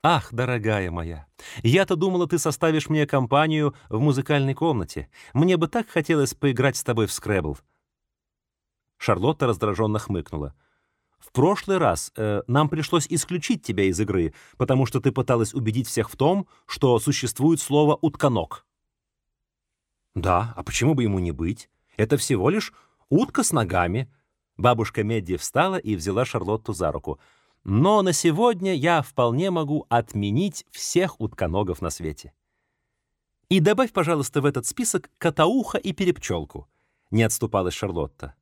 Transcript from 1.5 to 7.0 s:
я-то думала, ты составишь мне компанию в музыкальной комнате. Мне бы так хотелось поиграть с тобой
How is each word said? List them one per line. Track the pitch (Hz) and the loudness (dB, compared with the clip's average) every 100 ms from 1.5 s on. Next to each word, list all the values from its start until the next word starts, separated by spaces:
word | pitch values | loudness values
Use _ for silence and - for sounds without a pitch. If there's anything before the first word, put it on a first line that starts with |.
| - | -2
я-то | 117 170 190 | 4 4 4
думала, | 170 190 185 170 | 0 2 0 0
ты | 170 | 0
составишь | 160 143 165 156 - | -2 0 0 0 0
мне | 156 | -2
компанию | 147 139 117 139 156 156 147 - - | 0 0 2 2 2 2 0 -4 -6
в | 107 | 0
музыкальной | 147 135 135 147 135 | 2 2 0 0 0
комнате. | 135 165 127 80 - 73 - - | 0 0 0 -4 -10 -12 -18 -4
Мне | 127 175 180 | 2 4 2
бы | 160 | 0
так | 240 220 | -2 -2
хотелось | 170 151 156 135 | -4 0 0 0
поиграть | - 143 123 135 - | 0 -2 2 0 0
с | |
тобой | - 113 | -2 0